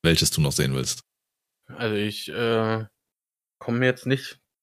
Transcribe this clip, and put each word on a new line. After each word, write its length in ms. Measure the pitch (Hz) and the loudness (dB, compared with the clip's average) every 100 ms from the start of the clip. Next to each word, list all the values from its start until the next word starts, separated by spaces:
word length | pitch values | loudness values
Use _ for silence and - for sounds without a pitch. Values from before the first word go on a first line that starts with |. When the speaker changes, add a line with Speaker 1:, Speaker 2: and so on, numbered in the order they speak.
Speaker 1:
Welches 280 | 82 82 78 | 4 4 4
du 100 | - | 2
noch 100 | 73 | 0
sehen 240 | - 71 65 | 2 0 0
willst? 260 | 65 - _ _ _ _ _ _ _ | -2 -6 _ _ _ _ _ _ _
Speaker 2:
Also 280 | - 117 104 | -6 -2 0
ich, 340 | 104 107 - | -2 -4 -8
äh, 560 | 87 117 113 110 110 110 _ _ _ _ _ _ _ | -4 0 2 2 -2 -6 _ _ _ _ _ _ _
komme 260 | - 120 127 | -4 2 2
jetzt 200 | 127 127 | 2 -2
nicht 340 | 135 - - _ _ | -2 -4 -16 _ _